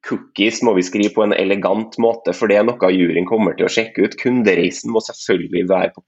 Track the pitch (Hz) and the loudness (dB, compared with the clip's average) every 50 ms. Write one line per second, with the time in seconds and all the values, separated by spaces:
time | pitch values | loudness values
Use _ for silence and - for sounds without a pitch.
0 | - - 120 95 - _ _ - 101 110 113 - 120 120 104 92 90 - - 107 | -8 -8 -8 -8 -8 _ _ 0 0 0 0 0 0 2 2 2 0 0 0 0
1 | 104 104 - - 107 104 98 - 98 98 101 101 95 92 98 107 110 110 - - | 0 0 2 0 0 2 2 0 2 0 0 0 0 0 0 0 -4 -6 -4 0
2 | 117 113 110 - - 82 90 - 117 107 101 104 107 113 120 - 95 92 95 92 | 0 0 0 0 -4 -6 -4 -2 0 2 2 4 2 2 0 0 0 2 4 4
3 | 90 85 82 85 92 90 113 110 107 87 78 - 92 92 - - 110 - - - | 2 2 2 -2 -2 0 0 0 0 0 0 0 -2 0 0 -2 -4 -4 -2 -2
4 | 95 107 - - - 127 123 127 113 104 92 85 85 87 - - - 117 117 110 | -2 -2 -2 -4 -2 0 0 2 2 2 2 2 2 -2 -2 -6 -8 -2 -2 -2
5 | - - - - - - 101 90 85 - 90 87 90 90 95 92 90 - - - | -4 -4 -14 -14 -4 -2 -2 -2 -2 -4 -4 -4 0 2 2 0 0 -2 -6 -8
6 | _ | _